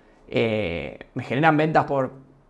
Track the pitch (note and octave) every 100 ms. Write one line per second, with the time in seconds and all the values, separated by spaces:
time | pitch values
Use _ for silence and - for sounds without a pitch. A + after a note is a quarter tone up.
0 | _ _ - B2+ A2+ G#2+ F#2 E2+ C#2 -
1 | - C#3 - B2 D#3+ D#3 D#3+ D#3 C#3 C#3
2 | C3 - - _